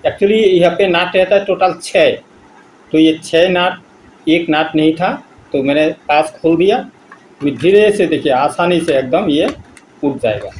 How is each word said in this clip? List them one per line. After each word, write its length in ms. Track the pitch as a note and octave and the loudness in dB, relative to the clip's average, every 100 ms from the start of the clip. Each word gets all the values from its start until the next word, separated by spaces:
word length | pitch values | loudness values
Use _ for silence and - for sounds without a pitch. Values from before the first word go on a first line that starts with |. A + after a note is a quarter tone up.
| D3 | -6
Actually 360 | - G3+ A3 | -2 0 2
यहाँ 280 | G#3 F3+ E3+ | 2 4 2
पे 160 | F3 G3 | 2 0
नट 260 | E3+ F3 F#3+ | 0 0 0
रहता 200 | F#3 G3 | 2 0
है 100 | G3 | 0
total 340 | F3+ F#3 E3 | 0 0 -2
छः, 280 | - F#3+ D3 - - - - - - _ _ | -4 2 2 0 -10 -20 -20 -20 -20 _ _
तो 60 | D#3 | 2
ये 200 | D#3+ D#3+ | 2 2
छः 240 | - E3 F3+ | -2 0 2
नट, 320 | F3 F3+ F3+ - _ - _ - | 0 -2 -4 -18 _ -20 _ 0
एक 180 | E3+ E3+ | 0 0
नट 260 | D3+ D#3 D#3 | -2 0 0
नहीं 180 | D#3 D#3+ | 0 0
था 180 | F#3+ C#4 - - - | -4 -6 -12 -20 -8
तो 100 | C#3+ | -4
मैंने 260 | C3+ D3 D#3 - - | -2 0 -2 -4 -2
पांच 260 | D3 D#3 | 0 0
खोल 240 | - E3 E3 | -4 -2 2
दिया। 280 | F#3 B3 - _ _ - _ - | 2 0 -4 _ _ -20 _ -6
धीरे 500 | C#3+ A#2+ D#3+ G#3 G#3 | -6 -2 2 4 2
से 160 | G#3 E3+ | 2 -2
देखिए, 240 | D3 D3 | 0 0
आसानी 460 | B2+ D3 - F3 F3 | 0 0 -2 0 0
से 160 | E3 C#3 | 0 -2
एकदम 320 | B2+ C3 G3+ | 0 -2 0
ये 180 | D3 G3+ - - - _ - | -2 -2 -6 -20 -20 _ -6
उठ 140 | C#3+ C3+ | -6 -2
जाएगा। 320 | A2+ G#2 G2 - | -4 -4 -8 -16